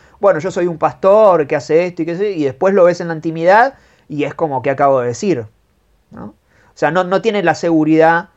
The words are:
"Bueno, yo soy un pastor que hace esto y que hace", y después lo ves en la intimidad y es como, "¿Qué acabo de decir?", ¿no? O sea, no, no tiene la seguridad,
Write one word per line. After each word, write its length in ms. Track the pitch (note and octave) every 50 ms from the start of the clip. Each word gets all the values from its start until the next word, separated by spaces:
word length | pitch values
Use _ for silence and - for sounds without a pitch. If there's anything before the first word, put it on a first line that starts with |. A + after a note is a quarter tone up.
| _ _ _ -
"Bueno, 200 | - G3+ F3 D#3
yo 100 | D3 F#3+
soy 180 | E3 F#3+ F3 F3+
un 100 | E3+ -
pastor 680 | D#3+ D3+ - - - F#3+ G3 A3 A3 G3+ F3 D#3+ D3
que 100 | C#3 D3
hace 300 | D3 C#3+ - D3+ E3 F3
esto 160 | F3+ F3 -
y 40 | D#3+
que 80 | E3 E3+
hace", 180 | F3 G3+ G#3+
y 120 | G3 D#3+ D3
después 280 | C3+ B2+ - F3+ F#3+ G3
lo 120 | F#3+ F3
ves 140 | F3 E3+ F3
en 100 | F3+ E3+
la 40 | E3
intimidad 640 | D#3 D#3 E3 D#3+ E3 E3 F3+ G3 A3 - F#3 - _ _ _ _ _ _ -
y 140 | D3+ C#3+ C#3+
es 100 | C#3 C#3
como, 280 | - E3+ D3+ C#3 B2+
"¿Qué 80 | A#2 C#3+
acabo 320 | C3+ C3+ C#3+ C#3 C3+ C3
de 60 | A#2+ B2
decir?", 380 | A#2+ - G#3+ G3+ D#3+ B2 G#2+ G#2+ _ _ _ _ _ _ _ _ _ _ _ _
¿no? 140 | - A#3 A2+
O 500 | - - _ _ _ _ _ _ _ _
sea, 160 | - D#3+ D3
no, 120 | D#3+ F#3 F#3
no 180 | F3+ F#3+ F#3+
tiene 220 | F#3 A3+ G#3 G#3 F3+
la 100 | E3+ D#3
seguridad, 760 | - - E3+ E3 D#3+ D#3 D3+ D#3+ D#3 D#3+ D#3+ E3 E3+ E3+ - _